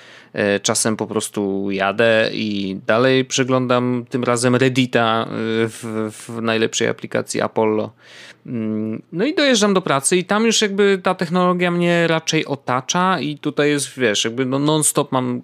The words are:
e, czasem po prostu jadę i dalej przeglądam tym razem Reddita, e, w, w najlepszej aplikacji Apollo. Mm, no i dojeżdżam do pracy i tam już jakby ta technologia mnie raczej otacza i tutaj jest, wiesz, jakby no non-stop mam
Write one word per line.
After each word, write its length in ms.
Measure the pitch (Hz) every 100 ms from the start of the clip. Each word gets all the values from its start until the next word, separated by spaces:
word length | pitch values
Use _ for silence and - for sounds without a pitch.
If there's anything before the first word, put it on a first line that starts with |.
| - - -
e, 280 | - 104 101
czasem 360 | - 110 117 107
po 100 | 110
prostu 640 | 107 - - 101 98 98
jadę 600 | 95 98 101 117 110 113
i 480 | 104 107 101 98 98 -
dalej 380 | 113 131 131
przeglądam 800 | 127 - 127 131 127 123 123 123 117
tym 140 | 127
razem 320 | 123 120 123 123
Reddita, 680 | 131 127 123 123 113 113
e, 40 | 113 110 113 113 113
w, 420 | - 117 110 107 - -
w 140 | 117
najlepszej 460 | 113 113 113 - 117
aplikacji 520 | - - 117 110 110
Apollo. 520 | 104 - 110 107 113 - - - - - -
Mm, 560 | 120 110 107 110 110 -
no 120 | 165
i 100 | 254
dojeżdżam 400 | 349 277 233 208
do 60 | 185
pracy 360 | - 139 - 180
i 80 |
tam 220 | 175 208 226
już 160 | 214
jakby 380 | 214 196 202 196
ta 120 | 185
technologia 560 | 180 170 180 180 180 175
mnie 360 | 175 175 170 165
raczej 400 | 160 - 160 -
otacza 720 | 139 - 127 131 180 185 180
i 180 | 143 147
tutaj 320 | 151 147 147
jest, 280 | 147 135 -
wiesz, 260 | 120 101
jakby 220 | 113 117 131
no 120 | 135
non-stop 540 | 147 156 147 - 139
mam 300 | 131 123 123